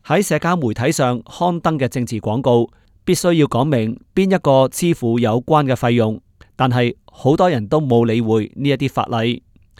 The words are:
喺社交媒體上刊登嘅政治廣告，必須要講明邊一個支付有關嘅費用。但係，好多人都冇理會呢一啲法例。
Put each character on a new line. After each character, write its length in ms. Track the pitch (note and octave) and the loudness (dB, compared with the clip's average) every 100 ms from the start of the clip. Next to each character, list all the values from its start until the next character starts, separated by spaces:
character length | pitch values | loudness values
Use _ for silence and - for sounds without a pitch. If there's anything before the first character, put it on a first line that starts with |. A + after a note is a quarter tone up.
| - | -2
喺 160 | E3 | -2
社 160 | G3+ D3+ | 0 -2
交 180 | E3+ F3+ | 0 -2
媒 180 | B2 | -2
體 180 | G#2 C3 | -2 -2
上 280 | D#3+ B2+ B2 | 0 -2 -2
刊 360 | - - F3 E3+ | -8 -4 -2 -2
登 180 | E3+ D#3 | -2 -2
嘅 100 | B2+ | -2
政 160 | C3+ A#2 | -4 -6
治 160 | A2 | -6
廣 200 | A2+ C3 | -4 -2
告， 280 | C#3 A#2+ A#2 _ _ _ | 2 2 2 _ _ _
必 100 | - | -2
須 200 | F3 F3+ | 0 2
要 140 | E3 C#3+ | 2 2
講 180 | A#2 D3 | 0 0
明 340 | B2+ A2 B2 - | 0 -2 -6 -6
邊 200 | - F#3+ | -2 0
一 40 | F#3 | 2
個 320 | D3 C3+ C3 | 2 2 2
支 240 | - E3+ | 0 -2
付 240 | D#3+ A#2+ A#2+ | 0 0 0
有 240 | A#2 A#2 | 0 0
關 240 | B2 D3+ C#3 | 0 0 2
嘅 80 | |
費 180 | B2 B2 | 0 0
用。 300 | A#2+ A2 G#2+ - _ - - | 2 0 -2 -12 _ -20 -2
但 140 | C3 | 0
係， 260 | B2 A#2+ - _ | 2 0 -4 _
好 240 | - C3 D#3+ | -4 0 2
多 140 | F#3 | 2
人 180 | C#3+ G#2 | 0 0
都 140 | D#3 | -2
冇 240 | C#3+ A#2 A#2 | 2 2 2
理 160 | A2+ | 0
會 300 | A2 A2 G#2 - | 0 0 -2 -4
呢 140 | C#3+ | -4
一 40 | C3+ | -2
啲 140 | C3+ | -2
法 160 | - - A2+ | -4 -4 -2
例。 200 | A#2 A#2+ - _ _ | -4 -4 -10 _ _